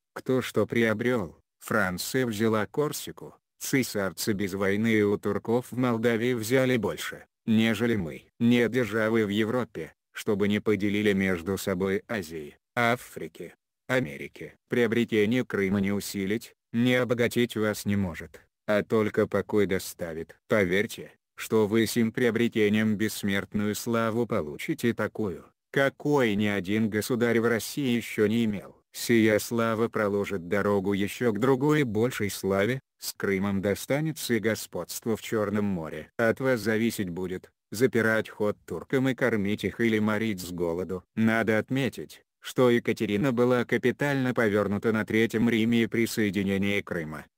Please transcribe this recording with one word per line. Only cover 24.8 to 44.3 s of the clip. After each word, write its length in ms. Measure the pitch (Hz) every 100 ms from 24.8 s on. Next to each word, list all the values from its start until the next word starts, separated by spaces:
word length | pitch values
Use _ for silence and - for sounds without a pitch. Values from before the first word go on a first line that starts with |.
| 120
такую, 500 | 110 104 - 107 80 - _ _
какой 640 | 143 139 - 147 147 117 101
ни 100 | 104
один 420 | 101 90 107 110
государь 520 | 107 - 123 117 113
в 60 | 117
России 500 | 117 - - 135 117
еще 320 | - - 107
не 160 | 117
имел. 320 | 113 101 - - _
Сия 480 | - - 117 110 104
слава 500 | - 117 113 110 113
проложит 600 | 110 104 101 98 98 87
дорогу 440 | 101 101 101 95
еще 400 | 101 101 - 120
к 60 | 101
другой 460 | 127 131 147 151
большей 460 | 127 104 123 - 101
славе, 500 | - 95 95 107 131 - _
с 140 | -
Крымом 480 | - 98 95 101 98
достанется 720 | 101 95 - 139 160 151 -
и 60 | 117
господство 760 | 107 104 - 90 82 - 117 107
в 60 |
Черном 440 | - 113 101 107 104
море. 440 | 90 78 78 76 -
От 240 | 113 110
вас 200 | 131 123
зависеть 500 | 101 110 113 - 95
будет, 400 | 87 92 92 - _ _
запирать 580 | 101 127 117 110 110 -
ход 280 | - 104 -
туркам 440 | - 85 - 135 131
и 60 |
кормить 480 | 123 123 110 98 104
их 180 | 98 -
или 180 | 117 110
морить 400 | 107 104 113 95
с 100 | 87
голоду». 540 | 87 85 85 85 90 -
Надо 440 | - 110 113 110 107
отметить, 640 | 104 131 127 - 76 - _ _
что 300 | - - 127
Екатерина 600 | 120 - 107 107 101 139
была 340 | 120 123 123 113
капитально 640 | 120 123 110 143 139 127